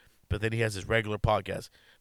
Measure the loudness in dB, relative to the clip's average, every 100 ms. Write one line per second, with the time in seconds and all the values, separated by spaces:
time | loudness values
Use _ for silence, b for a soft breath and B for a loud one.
0 | b b b -2 0 0 0 -2 0 0
1 | 0 0 2 2 0 -8 -8 b b b